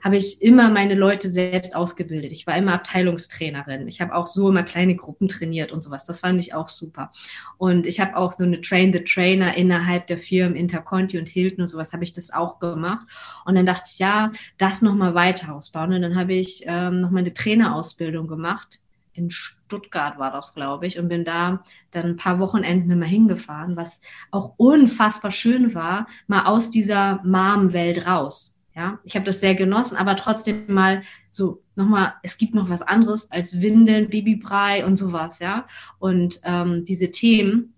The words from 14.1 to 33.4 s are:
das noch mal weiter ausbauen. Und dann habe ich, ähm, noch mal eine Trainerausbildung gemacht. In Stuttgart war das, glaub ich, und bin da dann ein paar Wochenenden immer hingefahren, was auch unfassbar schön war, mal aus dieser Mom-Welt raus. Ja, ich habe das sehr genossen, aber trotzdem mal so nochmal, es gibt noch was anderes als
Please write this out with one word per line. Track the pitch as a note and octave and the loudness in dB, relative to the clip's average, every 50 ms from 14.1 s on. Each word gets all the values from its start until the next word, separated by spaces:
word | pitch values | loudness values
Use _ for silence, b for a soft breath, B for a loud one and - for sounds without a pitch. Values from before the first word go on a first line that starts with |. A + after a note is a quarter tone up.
| G3+ G#3+ A3 G#3+ G#3+ B B B B | 2 0 0 -2 -4 B B B B
das | _ G3 F#3+ F#3+ - | _ 0 0 2 2
noch | A#3 G#3+ G3 | 2 2 4
mal | G3+ F#3+ F3+ E3+ | 4 2 2 2
weiter | F3 F3 F#3 F#3+ F#3 E3+ D#3 D3+ | 4 2 2 2 0 -4 -8 -14
ausbauen. | D3 D3+ - _ D#3+ D#3+ F3 | -14 -16 -14 _ -6 -2 -2
Und | F#3 F#3 | 0 0
dann | F3+ E3+ F3 | 0 0 0
habe | F#3 F3+ F#3 F#3 | 0 0 0 0
ich, | F#3 F#3 F#3 - - - | 0 -2 -4 -8 -12 -8
ähm, | E3 E3+ F3 F3+ F3+ F3+ F3+ | -6 -4 -4 -2 -2 0 0
noch | F3+ F3+ | 0 0
mal | F#3+ F#3 | 0 0
eine | F3+ F3 - | 0 -2 -4
Trainerausbildung | - - G#3+ G#3+ A3+ A3+ E3+ D3+ D3+ E3 - - _ E3+ D#3+ D#3 E3 D#3+ | -4 -2 2 4 4 4 4 2 -4 -6 -10 -10 _ -8 -6 -6 -6 -8
gemacht. | D#3+ D#3+ D#3 D#3+ E3+ G3 A3 - _ - _ _ _ _ _ _ _ _ | -8 -8 -8 -6 -6 -6 -8 -10 _ -20 _ _ _ _ _ _ _ _
In | - F3 E3+ | -8 -8 -6
Stuttgart | E3+ - - - _ _ _ _ G3+ G3 - _ - F3 D3 D3 C#3+ | -6 -10 -14 -14 _ _ _ _ -14 -14 -14 _ -8 -6 -6 -6 -6
war | C#3 C3+ C3+ | -6 -8 -8
das, | C3 C#3 C#3+ - _ | -8 -10 -14 -14 _
glaub | D#3 C#3+ C#3 C#3+ C#3+ E3+ | -10 -8 -8 -8 -6 -8
ich, | F3+ F3+ | -8 -6
und | E3+ F3 E3+ | -6 -6 -4
bin | E3+ E3+ E3+ | -4 -4 -4
da | E3+ E3 E3+ F3 F3+ F#3 F#3+ b b b b b b | -4 -4 -2 -2 -2 -4 -6 b b b b b b
dann | - E3+ E3+ | -10 -6 -4
ein | F3 E3+ | -4 -6
paar | E3+ - F#3+ F3+ F3+ | -4 -2 -2 0 0
Wochenenden | F#3+ F#3+ G3 A3+ A3 - F3 F#3 F3 F3 | 0 0 0 -2 0 2 0 0 2 2
immer | F3 F3 E3+ | 0 0 0
hingefahren, | D#3+ F#3 G#3+ A3+ G#3+ F#3 - - - D3+ D3+ D#3+ F3+ F3 | 2 4 4 4 4 4 0 -6 -12 -14 -12 -8 -8 -8
was | E3+ E3+ E3+ - - B B B B B B | -8 -8 -12 -12 -20 B B B B B B
auch | - G3+ F#3 - - | -6 -6 -6 -6 0
unfassbar | _ A3+ B3+ D4+ D4+ C#4 A#3 - - A3 G#3+ G#3+ - - G3+ | _ 6 6 8 8 6 6 6 2 2 2 2 -2 -8 -8
schön | F#3+ - - A#3 B3 B3+ B3 A#3 - | -6 -2 0 0 2 4 2 2 0
war, | E3+ D#3+ E3+ F#3 G3+ A3+ B B B B | -2 -4 -4 -2 -4 -4 B B B B
mal | B G3+ F#3+ - | B 0 2 2
aus | F3+ G#3 A3+ A3+ A3+ | 4 2 2 0 2
dieser | - A3+ G#3 G3 G#3 G3+ G3 G3 G3 F#3+ F#3+ | 0 0 0 2 2 2 2 2 0 -2 0
Mom-Welt | F3+ F#3+ F#3 F#3 G3 G#3 G3+ G3 F#3 F3 F3 E3+ E3+ E3+ E3+ D#3+ | 2 2 4 4 2 4 4 2 2 2 2 0 0 0 -2 0
raus. | F3 F#3 F3 C#3 C#3+ - - - - _ _ _ _ _ | 0 0 0 -2 -4 -8 -12 -16 -18 _ _ _ _ _
Ja, | D#3+ E3+ F#3 G#3 G#3+ _ | -8 -8 -8 -8 -10 _
ich | F#3 - | -8 -6
habe | G3 G3 | -4 -2
das | G3+ F#3 F#3 | -2 -4 0
sehr | - F#3+ F#3+ | 2 2 2
genossen, | F#3 F#3+ F#3+ G3+ A3 B3 - - | 4 2 2 2 0 0 -2 -2
aber | - F#3+ G3+ F#3+ | -2 0 0 0
trotzdem | F#3+ - A3 A3 G#3+ - A3 G#3+ G#3+ G#3+ - | -2 0 -4 -4 -2 -2 -4 -6 -6 -4 -2
mal | G3 G3 F#3+ F#3+ F#3+ F#3+ G3 B B B B B | 2 2 4 4 2 0 -4 B B B B B
so | - - G3 F3+ - - _ _ _ | -8 -4 -4 -4 -4 -8 _ _ _
nochmal, | - G3 G#3 G#3+ G3+ F#3+ - - - - | 0 2 2 4 4 2 0 -2 -8 -14
es | F#3 - | -14 -4
gibt | - A3+ G#3+ A3+ | -4 -4 0 0
noch | G#3+ F#3+ F3+ | -2 -2 0
was | F3 E3+ | -4 -6
anderes | - - F#3+ A3 A#3 G#3 G#3 A3 - _ | -2 0 4 4 4 2 2 -6 -8 _
als | - F3 | -8 -8